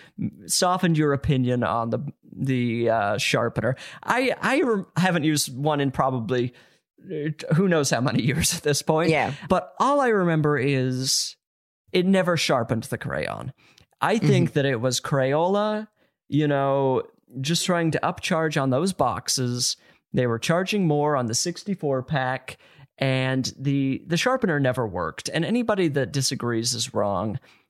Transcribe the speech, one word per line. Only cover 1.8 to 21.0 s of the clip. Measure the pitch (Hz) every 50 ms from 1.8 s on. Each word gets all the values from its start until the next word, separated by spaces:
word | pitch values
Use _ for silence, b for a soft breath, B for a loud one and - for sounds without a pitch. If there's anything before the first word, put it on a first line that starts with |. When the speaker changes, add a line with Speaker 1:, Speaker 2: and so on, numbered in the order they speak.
| 117 117
Speaker 1:
the, | 120 127 139 139 - _ _ -
the, | - - 135 135 131 123 120 120 113 120 117 113
uh, | 113 113 101 101 107 -
sharpener. | - - - 117 117 120 - 120 110 123 127 B B B B B B
I, | - 220 254 269 240 - -
I | 185 214 262 302
re-, | 359 247 220 196 - - -
haven't | 156 180 185 170 170 156
used | 156 151 143 - 151 127
one | 123 143 156 151 143
in | 139 135
probably, | - - 135 135 131 123 113 107 127 123 123 123 - b b b b b b _ _ _ -
uh, | 190 165 151 147 160 151 - - - 156
who | 160 202 185
knows | 170 156 139 -
how | 156 117
many | 127 139 107 -
<laughs> | 110
years | 135 - 160 - - 175
at | 165
this | - 147 139 -
point. | - - 156 156 170 160
Speaker 2:
Yeah. | 160 143 113 101 143 - - 147
Speaker 1:
But | 185 175 - - - -
all | 220 269 294 285
I | 269 240
remember | 214 196 180 170 160 156 147 147 147
is | 131 123 143 139 131 127 131 127 127 131 135 - - - - - _ _ _ _ _ _ _ _ _ _ _
it | - 185 180
never | 190 190 185 180 180 170
sharpened | 147 - - 147 123 113 - 120 113 113
the | - 120 -
crayon. | - - 67 73 - 50 52 - - 131 - b b b b b b b b b
I | 127 165 214 226
think | - 147 135 - - 120
Speaker 2:
Mm-hmm. | -
Speaker 1:
that | 151 135
it | 139 131 110
was | 120 127 120 -
Crayola, | - - 151 139 131 131 143 156 170 185 202 202 208 214 214 214 214 - _ _ _ _ _ _ _ -
you | - 147 151
know, | 147 143 139 139 139 135 139 135 131 131 - - - _ _ _ - 123 131
just | 131 147 170 165 -
trying | 185 175 170 165 160
to | 147 - -
upcharge | 165 175 - - - 180 160 160 160 147 151
on | 135 135
those | 127 139 180 196
boxes. | 185 - 139 120 92 - - - - 135 127 120 123 123 120 - - b b b b b b b
They | - 127 123 120
were | 113 117
charging | - - 165 180 190 185 214 208 185
more | 156 147 147